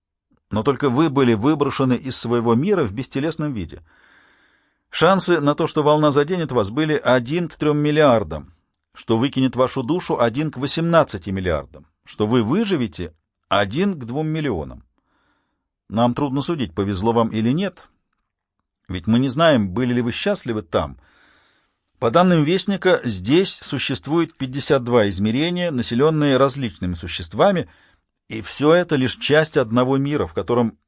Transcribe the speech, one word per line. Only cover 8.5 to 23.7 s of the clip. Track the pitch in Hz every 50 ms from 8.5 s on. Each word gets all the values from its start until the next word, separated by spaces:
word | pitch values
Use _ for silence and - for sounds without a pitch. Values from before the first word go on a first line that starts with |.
| _ _ _ _ _ _ _ _ _
что | - - - 113 113
выкинет | 123 143 - 131 131 127 117
вашу | 120 127 120 - 135 120
душу, | 117 156 180 - - 160 -
один | 120 117 110 135 160 151
к | -
восемнадцати | 127 131 143 - 165 165 170 170 165 143 - - 98 - 101
миллиардам, | 95 98 92 87 80 73 67 - - 73 76 _ _ _ _
что | - - - 107
вы | 107 120 127
выживете, | 110 104 147 208 233 196 196 143 120 104 - - 87 82 _ _ _ _ _ _ _
один | - 90 101 104 98 107 151 196 202 190
к | 147 123
двум | 113 120 147 156
миллионам. | 156 156 160 151 139 104 82 71 65 62 57 - _ _ _ _ _ _ _ _ _ _ _ _ _ _ _ _ _ _ _ _
Нам | - 98 110 120 120 120
трудно | - 147 139 127 143
судить, | 135 - 170 147 120 85 -
повезло | - 98 98 101 90 101 117 113
вам | 117 113 110
или | - 110 110 120
нет, | 135 165 202 185 - - - _ _ _ _ _ _ _ _ _ _ _ _ _ _ _ _ _ _ _ _
ведь | - 90 90 82
мы | 110 113
не | 120 135 139
знаем, | 117 151 170 165 147 117 101 95
были | 87 117 127 123 123
ли | 120
вы | 117 120
счастливы | - - - 202 208 - - 127 113 107
там. | - - - 101 80 69 65 - _ _ _ _ _ _ _ _ _ _ _ _ _ _ _ _ _ _ _
По | - 123 117
данным | 117 170 180 185 175 160 147
Вестника, | 143 180 190 - - 196 180 - 180 175 - -
здесь | 127 104 92 90 107 147 180 196 185 -
существует | - - -